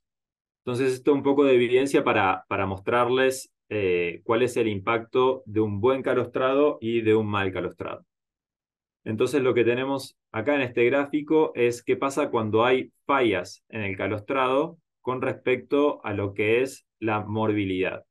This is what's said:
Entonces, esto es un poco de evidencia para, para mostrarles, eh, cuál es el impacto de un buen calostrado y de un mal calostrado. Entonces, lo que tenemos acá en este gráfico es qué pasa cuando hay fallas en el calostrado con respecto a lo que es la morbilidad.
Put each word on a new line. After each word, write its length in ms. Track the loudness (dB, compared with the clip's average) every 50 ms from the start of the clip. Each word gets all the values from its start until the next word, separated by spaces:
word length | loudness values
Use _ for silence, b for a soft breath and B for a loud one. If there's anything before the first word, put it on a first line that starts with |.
| _ _ _ _ _ _ _ _ _ _ _ _ _
Entonces, 300 | -4 -2 0 0 0 0
esto 160 | 0 2 2
es 60 | 2 4
un 40 | 2
poco 220 | 2 4 4 6
de 100 | 6 6
evidencia 480 | 4 4 4 4 2 2 2 2 2 2
para, 440 | 2 2 2 2 2 0 -2 -4 _
para 160 | -4 -2 -2
mostrarles, 880 | -2 -4 -6 -4 -2 0 2 2 2 2 2 2 2 0 -2 -8 -16 _ _ _ _
eh, 540 | -4 -2 0 0 0 0 0 -2 -6 -6 -4
cuál 160 | -2 0 2
es 160 | 0 0 0
el 120 | -2 -2 -2
impacto 720 | -2 -2 -2 -2 -2 -2 -4 -2 0 2 2 2 0 -2 -6
de 160 | -4 -2 -2
un 180 | 0 0 -2 0
buen 220 | 2 2 2 0
calostrado 800 | 0 -2 0 0 -2 -2 -2 -2 0 0 2 2 2 2 0 -2
y 220 | -4 -4 -2 0 2
de 120 | 2 2
un 120 | 2 2
mal 260 | 0 -2 -2 -2 -2 -4
calostrado. 540 | -4 -6 -8 -8 -10 -10 -10 -10 -12 -16 _ _ _ _ _ _ _ _ _ _ _ _ _ _ _ _ _ _ _ _
Entonces, 380 | -8 -2 -2 -2 0 0 0 0
lo 100 | 2 2
que 120 | 2 2
tenemos 520 | 2 2 0 -2 -4 -4 -6 -8 -12 -18 _ _ _
acá 240 | -10 -4 -2 0 0
en 60 | 0
este 240 | -2 -2 0 0 2
gráfico 640 | 2 2 0 0 -2 -4 -6 -2 0 2 2 2 2 0
es 260 | 0 0 0 0 -2 -4
qué 140 | -4 -2
pasa 340 | -2 -2 -4 -2 -2 -2 -2
cuando 340 | -2 -2 -2 0 2 2 4
hay 280 | 4 2 0 0 -6 _ _ _
fallas 600 | -2 0 2 2 2 0 -2 -4 -8 -14 -20 _ _
en 120 | -10 -8
el 160 | -6 -6 -4
calostrado 800 | -4 -4 -4 -4 -6 -6 -4 -2 -2 0 2 2 0 0 -2 -6 -14 _ _ _ _
con 200 | _ -6 -6 -4
respecto 800 | -4 -4 -6 -4 -2 -2 -2 -2 -2 -2 0 0 2 0 -2 -4 -6
a 80 | -6 -4
lo 220 | -4 -4 -4 -4
que 280 | -2 0 2 2 2 0
es 240 | -2 -6 -12 _ _ _ _
la 200 | -4 -4 -2 -4
morbilidad. 840 | -4 -4 -4 -2 0 0 0 0 -2 -2 -2 -2 -2 -4 -4 -8 -12 _